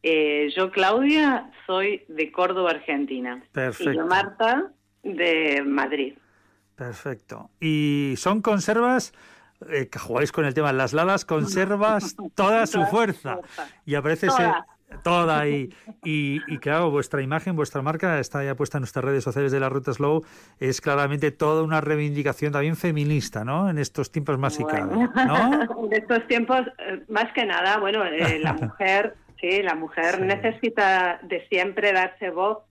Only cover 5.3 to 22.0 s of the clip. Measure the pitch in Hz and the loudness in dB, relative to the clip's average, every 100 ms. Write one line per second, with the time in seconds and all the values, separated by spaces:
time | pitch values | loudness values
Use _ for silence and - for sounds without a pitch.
5.3 | 160 156 143 139 139 135 147 135 - _ | 2 2 0 0 0 0 -2 -4 -8 _
6.3 | _ _ _ _ - 123 110 139 120 _ | _ _ _ _ -12 -12 -10 -10 -10 _
7.3 | 110 104 _ 160 151 147 143 139 131 180 | -16 -16 _ -2 0 2 0 -2 -2 0
8.3 | 214 220 202 190 220 240 254 - _ - | 0 2 0 2 2 4 2 -2 _ -20
9.3 | - _ _ - 143 131 - - 123 147 | -20 _ _ -6 -4 -4 -8 -4 -2 0
10.3 | - 147 131 151 131 131 147 175 196 - | 0 0 0 0 2 0 2 2 0 0
11.3 | 156 143 185 190 202 214 214 202 - 185 | -2 0 0 0 2 2 2 -2 -10 -10
12.3 | - 196 226 220 208 196 208 220 - 139 | 0 4 4 2 0 2 2 0 -2 -6
13.3 | 110 - - 147 - - 143 143 160 185 | -8 -10 -14 -14 -14 -4 -2 0 0 2
14.3 | 254 - 170 - _ _ - 170 175 165 | 4 2 0 -4 _ _ -6 0 2 4
15.3 | 151 147 143 127 - - - 165 151 143 | 2 2 -2 -4 -12 -20 -10 -4 -2 -2
16.3 | 147 - 147 156 156 170 143 139 143 135 | -4 -6 -6 0 2 2 0 -2 -4 -2
17.3 | 156 190 165 143 143 139 156 185 156 - | -4 -2 -2 -2 -2 -2 -2 0 0 -2
18.3 | 143 139 135 143 147 127 139 131 139 135 | -4 -4 -2 -2 -2 -4 -4 0 0 0
19.3 | 131 139 135 135 135 135 117 143 160 160 | 0 0 2 0 -2 -4 0 2 0 -2
20.3 | - - _ 131 131 151 143 143 143 147 | -20 -20 _ -4 -2 0 0 0 0 -2
21.3 | - 151 156 160 156 151 151 | 0 2 2 2 0 0 0